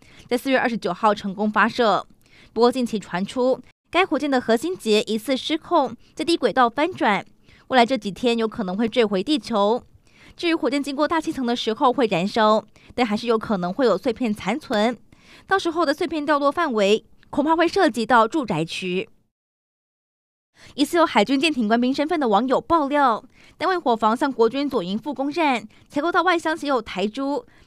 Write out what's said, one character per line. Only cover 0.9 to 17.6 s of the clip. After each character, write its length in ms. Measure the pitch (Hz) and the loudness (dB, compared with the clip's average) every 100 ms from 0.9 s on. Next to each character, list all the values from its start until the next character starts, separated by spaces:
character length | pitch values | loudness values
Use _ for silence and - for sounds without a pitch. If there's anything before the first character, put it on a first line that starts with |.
号 220 | 175 214 | 0 0
成 180 | 208 196 | 0 -2
功 200 | 180 214 | -4 -2
发 180 | 196 214 | 2 2
射。 380 | - 226 175 - _ _ _ - | 2 2 2 -2 _ _ _ -10
不 80 | - | 2
过 120 | 240 | 2
近 120 | - | 2
期 140 | 240 214 | -2 -4
传 260 | - 180 | -6 -6
出， 380 | 196 262 247 247 - _ _ | -6 -2 0 0 -6 _ _
该 120 | 330 | 0
火 140 | 370 285 | 0 0
箭 140 | 285 | 0
的 100 | 262 | 0
核 160 | 240 233 | 2 0
心 180 | 320 381 | 0 -6
节 280 | 220 214 | 0 0
疑 120 | - 220 | 2 -4
似 220 | - 262 | -2 -4
失 180 | - 320 | -2 -6
控， 400 | - 339 - - _ - | 0 0 0 -4 _ -6
在 100 | 311 | -2
低 100 | 339 | 0
轨 160 | 226 | 0
道 160 | 262 240 | 2 2
翻 240 | 233 330 | 2 -4
转， 320 | 359 269 190 - _ _ - - | 0 0 0 -4 _ _ -20 0
未 100 | 262 | 2
来 80 | 233 | 4
这 100 | 262 | 2
几 140 | 208 | -4
天 260 | 170 254 233 | -4 -2 0
有 120 | 226 | -2
可 160 | 226 | -4
能 120 | 185 202 | -6 -4
会 140 | 240 | -2
坠 160 | 247 214 | 0 2
回 160 | 196 | 0
地 160 | 196 302 | -2 -2
球。 460 | - 220 202 240 - - _ _ - - | -2 0 2 0 -4 -20 _ _ -20 -6
至 140 | 339 | -2
于 60 | 320 | 0
火 120 | 277 | 0
箭 140 | 285 | -2
经 140 | 277 269 | -4 -2
过 120 | 294 | -2
大 140 | 330 | 0
气 100 | 320 | -4
层 140 | 277 240 | -4 -4
的 100 | 240 | -2
时 160 | - | -4
候 220 | 208 269 | 0 0
会 140 | 247 226 | 2 0
燃 200 | 170 196 | 0 -2
烧， 380 | 233 214 214 - _ - - | 2 4 2 0 _ -12 -4
但 100 | 240 | -2
还 100 | 208 | -2
是 120 | 240 | 0
有 100 | 226 | -2
可 200 | - 196 | 0 -2
能 140 | 175 | -2
会 140 | 190 247 | 0 2
有 100 | 170 | 2
碎 160 | 262 | 0
片 220 | 226 240 | -2 -4
残 260 | 208 185 220 | -4 -4 -6
存， 380 | - 220 220 247 - - _ - - | -2 0 0 -2 -10 -20 _ -20 -4
到 140 | 381 | -2
时 100 | 339 | 0
候 160 | 320 311 | 0 0
的 80 | |
碎 140 | - 359 | 0 -4
片 180 | 311 294 | -4 0
掉 140 | 294 | 2
落 120 | 285 | 2
范 220 | 320 320 | 0 0
围 320 | 220 196 220 - - _ | 2 2 2 0 -18 _
恐 160 | - 302 | -2 2
怕 100 | |
会 120 | 330 | 2